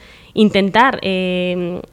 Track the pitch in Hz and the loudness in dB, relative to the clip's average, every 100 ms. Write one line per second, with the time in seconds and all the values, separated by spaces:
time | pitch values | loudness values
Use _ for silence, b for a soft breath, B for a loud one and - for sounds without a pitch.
0 | B B B - 214 190 196 220 262 247 | B B B 2 2 2 2 2 2 0
1 | - 185 185 180 180 180 175 180 - | -4 -2 -2 -2 -2 -4 -6 -8 -12